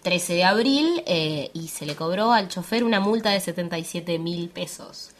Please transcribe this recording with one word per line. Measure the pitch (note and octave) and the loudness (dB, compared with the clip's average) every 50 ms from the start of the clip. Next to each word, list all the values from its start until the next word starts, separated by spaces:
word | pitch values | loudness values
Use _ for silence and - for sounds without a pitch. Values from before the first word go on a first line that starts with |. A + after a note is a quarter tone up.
| - | -2
trece | F3+ F3+ F3 - - E3+ | 0 0 0 0 0 2
de | F3 F3+ | 4 4
abril, | F#3+ G3+ A3+ A#3 C4+ C4+ C#4+ D#4 E4+ F4 - - | 6 6 4 4 4 4 4 4 2 2 0 0
eh, | - F3+ D#3+ D#3 D#3 D3+ D3 C3 - - | 0 0 0 0 0 -2 -4 -6 -6 -8
y | E3 E3 D#3 | -10 -10 -10
se | - - D3+ | -10 -8 -8
le | D3+ C#3+ | -8 -6
cobró | - D#3+ E3 F3+ G3+ A3 A#3 | -4 -2 -2 0 2 4 4
al | A#3+ G#3+ G3 F3 | 4 4 2 0
chofer | - F#3 E3 - G#3+ A#3 A#3+ | -6 -8 -4 -2 0 0 2
una | A3+ A3+ G3 | 2 2 2
multa | G3 G3+ A3+ A3+ A3 G#3 | 4 2 2 2 2 2
de | G3+ F#3+ | 0 0
setenta | G3 F3 E3 F3+ F3 E3 E3+ E3 | 0 -2 -4 -4 -4 -4 -4 -6
y | E3+ | -6
siete | - - F3 E3 F3 E3+ D#3+ | -6 -8 -6 -4 -2 -2 -2
mil | E3 E3+ F3 E3+ E3+ F3 | -2 -2 -4 -4 -6 -6
pesos. | - F3+ F3+ - - - - - - - - - - | -6 -8 -8 -8 -10 -14 -16 -16 -16 -16 -16 -18 -18